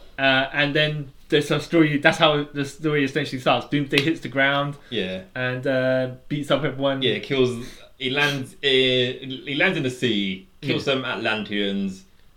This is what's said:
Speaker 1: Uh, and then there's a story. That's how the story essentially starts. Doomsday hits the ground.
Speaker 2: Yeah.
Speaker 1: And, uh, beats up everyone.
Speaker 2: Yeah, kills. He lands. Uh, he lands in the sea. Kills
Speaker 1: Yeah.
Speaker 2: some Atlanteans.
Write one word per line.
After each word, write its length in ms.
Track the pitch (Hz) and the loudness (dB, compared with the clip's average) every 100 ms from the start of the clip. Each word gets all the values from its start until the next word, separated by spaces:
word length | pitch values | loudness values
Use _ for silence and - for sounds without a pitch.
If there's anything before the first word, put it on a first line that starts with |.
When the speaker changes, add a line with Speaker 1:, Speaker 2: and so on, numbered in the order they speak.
| - - | -14 0
Speaker 1:
Uh, 320 | 135 131 135 | 2 2 2
and 220 | 143 143 147 | 0 0 2
then 360 | 151 151 135 - - | 0 -2 -8 -14 0
there's 200 | 151 147 | 0 2
a 80 | 147 | -2
story. 380 | - 170 156 143 | 2 4 4 4
That's 200 | 160 165 | 2 4
how 260 | 160 147 | 4 4
the 220 | 147 143 139 | 0 -4 -6
story 380 | - 156 151 | -4 -2 0
essentially 360 | 135 151 135 131 | 0 -2 -4 -2
starts. 280 | 151 123 - | 0 0 0
Doomsday 320 | 147 135 147 | -2 2 2
hits 180 | 135 160 | 2 0
the 60 | 135 | -2
ground. 480 | 131 139 143 143 139 - | 0 2 2 -2 -6 -6
Speaker 2:
Yeah. 320 | 113 92 92 - 131 | -4 -4 -6 -10 -6
Speaker 1:
And, 300 | 127 127 135 | -4 -2 0
uh, 440 | 131 131 131 127 127 - | 0 2 2 -2 -6 -6
beats 200 | 147 135 | -6 0
up 120 | 139 | 0
everyone. 380 | 143 131 139 135 | 0 0 -2 0
Speaker 2:
Yeah, 160 | 123 104 | 0 -2
kills. 460 | - 135 123 117 123 - - - | 0 2 2 0 -10 -16 -20 -8
He 120 | 131 | -4
lands. 440 | 139 147 139 123 - | 0 0 -2 -8 -4
Uh, 20 | 139 | 2
he 920 | 131 131 127 127 127 135 131 147 143 | 4 4 2 0 -4 -10 -10 -6 0
lands 200 | 185 165 | 0 2
in 60 | |
the 60 | 131 | -2
sea. 580 | - 123 104 98 92 - - | 0 0 0 -2 -4 -10 -8
Kills 240 | 143 - - | -4 -2 0
Speaker 1:
Yeah. 60 | |
Speaker 2:
some 120 | 131 123 | -2 -2
Atlanteans. 960 | 110 113 107 101 104 101 98 98 92 - - - | -4 -2 -4 -2 -2 -2 -2 -4 -6 -16 -20 -20